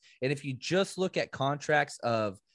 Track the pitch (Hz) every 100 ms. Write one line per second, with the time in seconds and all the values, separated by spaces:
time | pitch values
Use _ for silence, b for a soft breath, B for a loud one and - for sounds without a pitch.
0 | b b 131 143 143 131 - 175 196 -
1 | 185 180 135 - 135 143 - 151 147 -
2 | 117 113 107 92 _